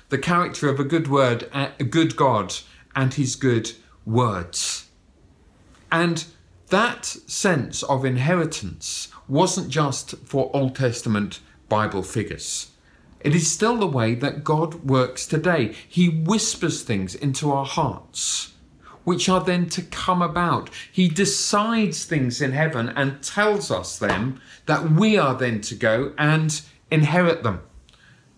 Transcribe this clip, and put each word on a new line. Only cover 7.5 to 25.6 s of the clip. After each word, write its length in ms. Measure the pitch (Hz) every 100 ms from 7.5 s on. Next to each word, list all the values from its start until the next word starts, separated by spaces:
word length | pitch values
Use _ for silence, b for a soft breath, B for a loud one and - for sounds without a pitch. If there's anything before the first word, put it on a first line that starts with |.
| 156 92 -
of 220 | - 135 131
inheritance 1000 | 127 143 180 151 - 95 90 - - - B B
wasn't 420 | 135 185 185 147
just 460 | 135 143 127 - - -
for 260 | 135 131
Old 220 | 139 131 131
Testament 640 | 127 117 120 104 98 - b b b
Bible 340 | 107 104 98
figures. 680 | 90 110 95 78 - - - b b b b b
It 140 | -
is 180 | 170 156
still 260 | - 220 240
the 100 | 190
way 260 | 131 113 120
that 280 | 139 147
God 420 | 156 156 160 165 135
works 400 | 131 127 - -
today. 480 | 156 175 165 107 B B
He 200 | 175 175
whispers 760 | 160 160 220 - - 170 -
things 320 | - 101 92 -
into 360 | 143 131 147
our 140 | 139 135
hearts, 880 | - 139 - - - - - - - - - B B
which 240 | - 175 190
are 160 | 185
then 240 | 185 180 170
to 120 | -
come 400 | 175 - - 180
about. 480 | 170 170 175 120 - B B
He 180 | - 180
decides 960 | 156 196 - - 208 220 226 202 151 -
things 360 | 160 123 120
in 100 | 135
heaven 380 | 131 156 127 117
and 320 | - 139 135
tells 480 | - - 208 202 156
us 260 | 95 90 -
them 420 | 101 92 123 131 B B B
that 260 | 151 160
we 260 | 156 214 208
are 180 | 143 127
then 260 | 123 110